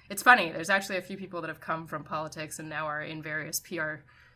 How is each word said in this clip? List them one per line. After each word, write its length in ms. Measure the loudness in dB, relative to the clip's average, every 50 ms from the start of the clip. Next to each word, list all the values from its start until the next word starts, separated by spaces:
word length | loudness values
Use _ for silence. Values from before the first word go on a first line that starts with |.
| -14 -12
it's 140 | -6 4 10
funny. 280 | 10 10 10 10 4
There's 180 | 0 -4 0 2
actually 280 | 2 2 2 0 -4 -4
a 40 |
few 160 | -4 -4 -8 -10
people 240 | -10 -8 -8 -6
that 80 | -6 -6
have 100 | -8 -8
come 260 | -6 -4 -4 -4 -4
from 180 | -6 -8 -8 -8
politics 560 | -6 -6 -6 -6 -6 -8 -10 -10 -10 -10 -10
and 100 | -10 -8
now 180 | -6 -6 -4 -4
are 140 | -4 -4
in 200 | -6 -6 -8 -8
various 380 | -8 -6 -6 -6 -6 -4 -6 -6
P 180 | -6 -6 -6 -4
R 280 | -4 -4 -6 -8 -12 _ -20 -20 -20 -20 _